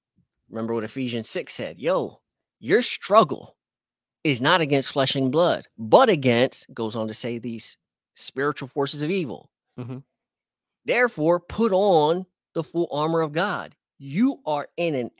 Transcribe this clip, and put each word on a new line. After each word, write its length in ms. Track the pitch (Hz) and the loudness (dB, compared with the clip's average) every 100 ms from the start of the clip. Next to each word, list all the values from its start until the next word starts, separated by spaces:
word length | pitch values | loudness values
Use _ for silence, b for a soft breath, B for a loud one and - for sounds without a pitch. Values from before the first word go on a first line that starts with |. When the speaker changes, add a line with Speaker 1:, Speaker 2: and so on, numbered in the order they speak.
| _ _ _ _ _ | _ _ _ _ _
Speaker 1:
Remember 240 | 113 113 | -8 -6
what 100 | 117 | -6
Ephesians 440 | 107 135 127 117 113 | -6 -6 -6 -6 -4
six 240 | 180 - | -6 -6
said. 260 | - 95 82 | -8 -8 -6
Yo, 440 | 139 185 101 - _ _ _ _ | -2 -2 -4 -10 _ _ _ _
your 220 | 110 202 | 0 2
struggle 800 | 240 - - 208 165 - - _ _ _ _ _ _ _ | 2 -4 2 4 4 0 -12 _ _ _ _ _ _ _
is 160 | 160 123 | -2 0
not 200 | 135 180 | 4 4
against 300 | 151 139 131 | 4 0 0
flesh 220 | 143 131 | 0 0
and 160 | 139 131 | 0 0
blood, 360 | 147 175 98 - - | 2 2 0 -6 -14
but 320 | 113 226 254 | 4 6 6
against, 640 | 165 131 117 131 - - | 4 2 2 2 -2 -12
goes 240 | - 113 117 | -8 -6 -6
on 100 | 110 | -6
to 60 | |
say, 220 | 107 120 120 | -4 -6 -6
these 380 | 120 113 - - _ _ _ | -8 -10 -10 -12 _ _ _
spiritual 520 | - - 127 143 147 131 | -10 -8 -4 -4 -4 -6
forces 340 | 147 139 151 | -4 -4 -4
of 80 | 151 | -4
evil. 400 | 196 143 85 - _ _ - | -2 -4 -8 -16 _ _ -14
Speaker 2:
Mm-hmm. 200 | 123 131 - _ _ _ _ _ _ _ - | -12 -14 -16 _ _ _ _ _ _ _ -4
Speaker 1:
Therefore, 520 | 214 247 - 156 175 | 0 0 0 2 2
put 320 | - - 226 | 0 -2 2
on 520 | 185 208 170 151 175 190 _ _ | 4 4 6 4 2 -4 _ _
the 100 | 170 | -8
full 240 | 160 170 170 | -6 -4 -2
armor 300 | 143 156 165 | -2 0 0
of 120 | 156 | 0
God. 420 | 151 202 143 80 _ _ _ | -2 -4 -4 -8 _ _ _
You 420 | 135 151 254 269 - | -8 0 0 0 -4
are 220 | 147 - - | -4 -4 -4
in 160 | 170 | -2
an 160 | 139 117 - | -2 -4 -6